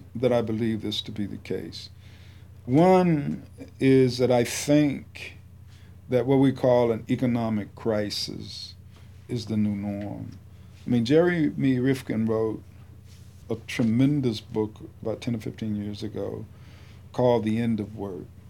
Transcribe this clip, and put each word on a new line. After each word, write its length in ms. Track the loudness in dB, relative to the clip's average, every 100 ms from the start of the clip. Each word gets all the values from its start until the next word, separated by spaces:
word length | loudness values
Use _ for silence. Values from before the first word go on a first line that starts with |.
| -10
that 180 | -2 2
I 100 | 2
believe 400 | 0 -2 -2 -2
this 200 | -4 -6
to 100 | -6
be 140 | -6 -8
the 100 | -8
case. 540 | -8 -8 -8 -14 -18 -20 -20 -20 -20 -20 -20 -14
One 800 | 0 6 8 6 6 2 0 -6 -10 -18 -16 0
is 400 | 4 6 6 4
that 120 | 2
I 140 | 4
think 960 | 2 -2 2 4 4 0 -10 -16 -16 -18 -20 -20 -20 -20 -20 -18 -2
that 160 | 0
what 120 | 4 4
we 160 | 4
call 400 | 4 4 4 4
an 120 | 0 -2
economic 640 | -2 0 0 0 -2 -4
crisis 1000 | -6 -2 -2 -2 -6 -8 -10 -12 -14 -16 -18 -20 -20 -20 -20 -8
is 180 | -8 -4
the 100 | -2
new 180 | 0
norm. 640 | -2 -6 -6 -8 -10 -12 -14 -20 -20 -20 -14 -2
I 40 |
mean, 140 | 0
Jeremy 720 | 4 4 4 2 -2 0 0 2
Rifkin 480 | 0 -2 -2 -4 -2
wrote 360 | 0 -2 -4 -12 -20 -20 -20 -20 -20 -20 -16 -8
a 60 | -8 -6
tremendous 760 | -2 0 4 2 2 0 -4
book 360 | -6 -4 -4 -6 -20 -10
about 180 | -8 -6
ten 140 | -4
or 40 | -6
fifteen 380 | -6 -8 -6 -6
years 260 | -6 -8
ago 420 | -10 -8 -8 -8 -12 -18 -20 -20 -20 -20 -10
called 320 | 0 4 4
The 140 | 2 0
End 220 | 0 -2
of 160 | -4 -8
Work. 280 | -10 -10 -14 -18 -20